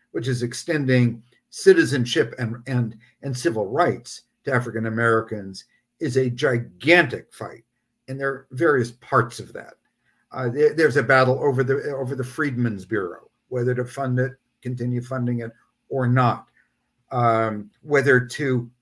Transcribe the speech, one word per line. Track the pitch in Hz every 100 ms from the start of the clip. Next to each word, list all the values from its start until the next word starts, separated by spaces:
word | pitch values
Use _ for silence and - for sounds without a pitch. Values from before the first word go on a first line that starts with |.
| _
which | 165 131
is | 120
extending | 117 123 - 156 131 127 120 113 - _ _
citizenship | - 190 170 139 135 120 165 131 -
and, | 113 120 -
and, | 123 113 - _ _
and | 139 127
civil | 165 110 98
rights | 135 170 92 - - _ _
to | -
African | 127 123 110 113
Americans, | 110 117 113 110 107 95 95 - _ _ -
is | 156 127
a | 131
gigantic | 120 143 120 117 - 143 175 135 - -
fight. | - 104 - _ _ _ _ -
And | 135
there | 139
are | 135 -
various | 127 165 139 120
parts | - - 131 113 -
of | -
that. | - - - _ _ _ _ _
Uh, | - 127
there, | 127 151
there's | 151 151 135
a |
battle | 123 135 127 131
over | 143 127
the, | 131 139 147
over | 135 123 131
the |
Freedmen's | 123 - 151 123 120 98 90
Bureau, | 107 90 90 - _ -
whether | 123 123
to | 127
fund | 127 - 131 123
it, | 131 127 _ _
continue | 127 127 123 123
funding | 120 131 120 120
it, | 117 - _ _ -
or | 135 123
not. | 123 120 95 - _ _ _ _ _ -
Um, | 127 120 113 110 104 101 _
whether | 151 143 131 127
to | 123 - 143 127 123 _